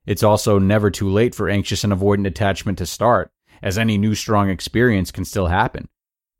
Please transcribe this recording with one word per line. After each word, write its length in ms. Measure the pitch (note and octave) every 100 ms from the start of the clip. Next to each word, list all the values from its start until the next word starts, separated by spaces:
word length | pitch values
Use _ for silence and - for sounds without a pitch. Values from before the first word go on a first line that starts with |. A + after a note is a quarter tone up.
It's 180 | - G2+
also 360 | G#2+ G#2+ - G2+
never 320 | F#2+ G#2+ G#2
too 180 | F2+ G2
late 260 | G2 B2
for 140 | - F2+
anxious 340 | G2+ - G2
and 120 | G2+
avoidant 320 | F#2 G2+ G2+ G2
attachment 500 | E2 G2+ F#2+ - F2+
to 80 |
start, 460 | F2 - A2+ G#2+ - _ _ _
as 160 | G#2 F#2+
any 180 | A2+ G#2
new 180 | G#2+
strong 360 | G#2+ - G#2 G2
experience 600 | F2 - A2 B2 G2+ F2+
can 140 | -
still 220 | F#2 G#2+ F2
happen. 420 | F#2 A#2+ - - _ _ _ _